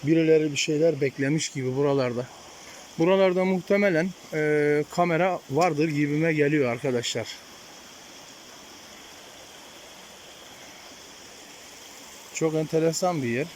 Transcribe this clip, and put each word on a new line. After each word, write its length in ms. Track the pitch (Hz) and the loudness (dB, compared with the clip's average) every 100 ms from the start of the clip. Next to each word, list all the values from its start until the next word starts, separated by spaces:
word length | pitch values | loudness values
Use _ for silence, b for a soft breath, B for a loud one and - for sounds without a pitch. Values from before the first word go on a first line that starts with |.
Birileri 500 | 139 165 160 160 156 | 4 2 6 4 4
bir 40 | 139 | -2
şeyler 440 | - 147 165 143 | -2 2 2 2
beklemiş 480 | 139 135 135 156 - | -2 -2 0 0 -2
gibi 280 | 139 127 127 | -4 -4 0
buralarda. 500 | 143 139 127 117 127 - - B B B B - | 2 2 0 -4 -8 -14 -20 B B B B 0
Buralarda 460 | 165 190 190 180 | 4 6 4 4
muhtemelen, 680 | 185 185 - 202 202 160 185 175 - | 0 0 0 2 4 2 -2 -6 -8
e, 500 | 156 151 151 147 147 151 | -2 0 2 2 2 0
kamera 500 | - 175 160 185 175 - | 0 2 2 0 -2 -4
vardır 380 | 135 175 147 160 | 0 2 2 0
gibime 440 | 147 147 147 165 | 0 0 0 0
geliyor 400 | 156 143 151 123 | 2 2 2 0
arkadaşlar. 540 | 117 143 120 113 120 107 - - - - - - - - - - - - - - - - - - - - - - - - - - - - - - - - - - - - - - - - - - - - - - - - - - | -2 -2 -2 -2 -6 -8 -14 -20 -20 -20 -20 -20 -20 -20 -20 -20 -20 -20 -20 -20 -20 -20 -20 -20 -20 -20 -20 -20 -20 -20 -20 -20 -20 -20 -20 -20 -20 -20 -20 -20 -20 -20 -20 -20 -20 -20 -20 -20 -20 -20 -20 -20 -20 -20 -20 -14
Çok 200 | - 160 | -4 -2
enteresan 680 | 156 156 160 165 160 180 170 | 0 0 0 0 0 0 0
bir 60 | 123 | 0
yer. 180 | 117 165 | -2 -4